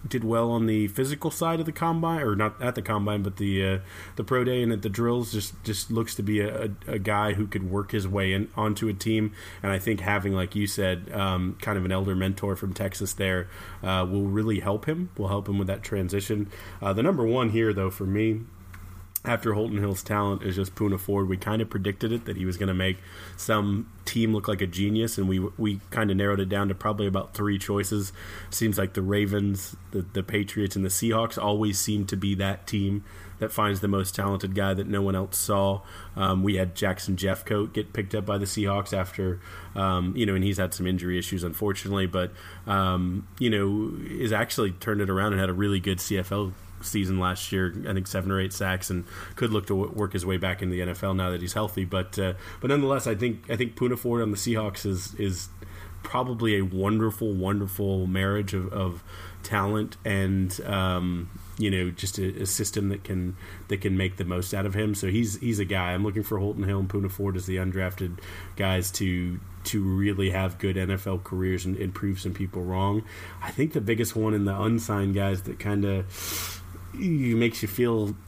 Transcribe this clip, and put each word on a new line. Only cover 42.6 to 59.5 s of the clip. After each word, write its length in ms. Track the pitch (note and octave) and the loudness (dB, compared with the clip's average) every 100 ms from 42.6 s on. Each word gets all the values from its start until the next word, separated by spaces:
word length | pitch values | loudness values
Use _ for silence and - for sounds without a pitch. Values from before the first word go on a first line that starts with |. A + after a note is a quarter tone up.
| - | 0
um, 600 | G2 F#2+ F2+ F2+ F#2+ G2 - | 2 4 2 0 -2 -6 0
you 100 | A#2+ | 2
know, 420 | G#2+ G2 G#2 A2 - - | 4 2 0 -2 -6 -8
is 260 | - A#2+ | -4 0
actually 400 | G#2+ G#2+ - G#2 | 0 0 0 0
turned 280 | F2 - G#2 | 0 -2 0
it 80 | G2 | 2
around 240 | F#2+ G#2 | 2 2
and 80 | F#2+ | 2
had 80 | F#2+ | 2
a 60 | |
really 260 | F2+ G2+ G2 | 2 2 2
good 180 | F#2 F#2 | 2 -2
C 200 | - G2 | 0 -2
F 120 | F2+ | 0
L 220 | G2 G2 F#2 - - | -2 -2 -6 -14 -10
season 380 | - G#2+ F#2 F#2+ | -4 0 2 2
last 320 | F2+ F2+ - | 2 0 -2
year, 240 | F#2+ F2+ F2+ F#2+ | 0 0 -2 -2
I 60 | |
think 120 | F#2+ F#2 | -2 0
seven 240 | G2 F#2 | -2 0
or 80 | F#2+ | 0
eight 140 | F#2+ | 0
sacks, 380 | - F#2+ F#2 - | -2 0 0 0
and 160 | F2+ F2 - - - | -4 -4 -12 -12 -2
could 140 | A#2+ | 2
look 160 | G#2+ F#2+ | 2 2
to 60 | |
w-, 240 | F#2+ G2+ - | 0 0 -2
work 140 | G2 | -2
his 140 | G2 F2 | 0 0
way 100 | F#2 | 0
back 240 | F#2 F2+ | 0 0
into 140 | F2+ | -2
the 80 | F2+ | 0
N 80 | F2+ | -2
F 120 | E2+ | -2
L 120 | G2 | 0
now 160 | F#2+ F2+ | 2 0
that 100 | F2+ | 0
he's 140 | F2+ | -2
healthy. 320 | A2 G#2+ - F#2 | -2 -2 -2 -2
But, 320 | F#2+ F#2 - | -2 -2 0
uh, 160 | F#2+ F#2 - - | 0 -2 -10 -4
but 80 | B2+ | 2
nonetheless, 380 | C#3+ C3+ C#3 A#2+ | 4 4 2 0
I 80 | |
think, 360 | G2+ B2 G#2 - | 0 0 -2 -4
I 60 | A#2 | -2
think 180 | A#2+ | -2
Poona 240 | - B2 A#2+ | 2 0 2
Ford 240 | B2 A#2 | 2 2
on 80 | A2 | 2
the 60 | G2+ | 0
Seahawks 480 | A#2 A2 G#2+ F#2 G2+ | 0 2 0 -2 -2
is, 280 | F#2 - | -2 -4
is 340 | - G2+ F2 - - - - - - | -2 -2 -2 -6 -12 -14 -14 -12 -12
probably 540 | - B2+ B2+ A#2 A#2 G2+ | -4 -2 -2 0 2 4
a 60 | |
wonderful, 720 | F#2+ F#2 G2 A2 A2 - A2+ | 2 2 2 4 2 2 0
wonderful 720 | F#2+ F#2 G2+ G2 F#2+ G2 G2 F#2 | 2 2 0 0 -2 0 2 2
marriage 460 | F#2 G2 G#2 G2+ | 2 2 2 0
of, 180 | G2 F#2 | -2 -2
of 300 | G2+ F#2 E2+ - - - - | -2 -2 -2 -10 -14 -14 -12
talent 540 | - | -2